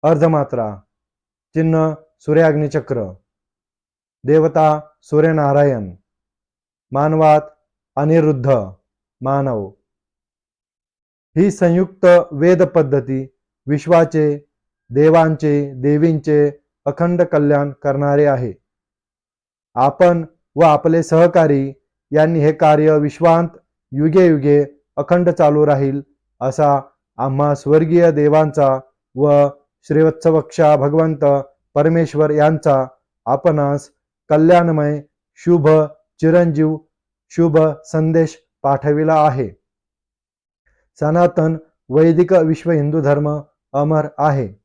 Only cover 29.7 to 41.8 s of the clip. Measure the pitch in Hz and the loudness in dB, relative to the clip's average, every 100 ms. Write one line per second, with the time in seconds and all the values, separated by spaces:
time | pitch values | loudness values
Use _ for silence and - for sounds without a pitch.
29.7 | _ _ 151 160 160 165 160 - - 151 | _ _ 0 0 0 0 0 -2 0 2
30.7 | 151 139 151 160 151 143 139 135 _ _ | 2 0 -2 -2 -2 0 0 -4 _ _
31.7 | 147 151 165 160 147 151 151 151 160 156 | -2 0 0 -2 -2 -2 2 0 0 0
32.7 | 135 127 _ _ _ - 139 175 151 143 | -2 -2 _ _ _ -6 -2 -2 -2 -2
33.7 | 143 - _ _ _ _ 151 160 175 170 | -4 -8 _ _ _ _ 0 4 4 2
34.7 | 156 147 147 143 _ _ _ - 175 147 | -2 -2 -6 -10 _ _ _ 0 0 4
35.7 | 156 151 - _ _ 160 175 170 147 156 | 2 0 -6 _ _ 0 2 2 0 -2
36.7 | 156 _ _ _ _ _ - 170 156 156 | -2 _ _ _ _ _ -2 0 2 0
37.7 | 147 - 160 160 165 160 - _ _ 139 | -2 -8 -4 0 0 -2 -4 _ _ -4
38.7 | 139 147 147 156 160 151 131 113 90 _ | -2 -2 -2 0 2 0 -2 -8 -10 _
39.7 | _ _ _ _ _ _ _ _ _ _ | _ _ _ _ _ _ _ _ _ _
40.7 | _ _ _ 151 160 175 175 160 160 - | _ _ _ -4 0 0 0 -2 -4 -10
41.7 | _ | _